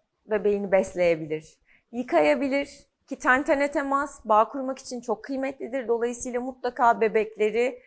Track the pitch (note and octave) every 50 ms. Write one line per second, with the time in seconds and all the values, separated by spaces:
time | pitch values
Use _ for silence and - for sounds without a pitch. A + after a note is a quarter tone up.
0 | _ _ _ _ _ F#3+ G#3+ G#3 F#3+ G#3 G#3 G3+ G3+ F#3+ F#3+ F#3+ F#3+ G3 - F3
1 | F3+ E3+ E3+ D#3 D#3+ D3 D#3 D#3 D#3 - - _ _ _ _ _ _ _ A#3 A#3+
2 | B3 B3 E4+ E4 D4+ D4+ D4 B3 C#4 C4+ C4 C#4 C#4 - - - - _ _ _
3 | _ _ C4+ - - D4 B3+ C4 D4 D#4 D#4 C#4 C#4+ C#4+ D4 D#4+ C#4 C#4 C#4 C#4
4 | C#4+ C#4+ - - - A3 G#3+ G#3+ A3+ A3 - C#4 C4 C4 C4 C4 - - B3 A#3+
5 | A#3+ - G#3+ G#3+ - - C#4 C4 C4 C4+ C4+ - - A#3 A#3 C4+ A#3+ G#3 A#3 A#3
6 | A3+ A#3+ B3 A#3+ - B3+ A#3+ B3 B3 C4 B3+ - - B3 A#3+ - B3 A#3 A#3 G3+
7 | A3 G#3+ F#3+ A3 G#3 A3 - - G#3+ G#3+ G3+ A#3 A#3+ B3+ B3 - -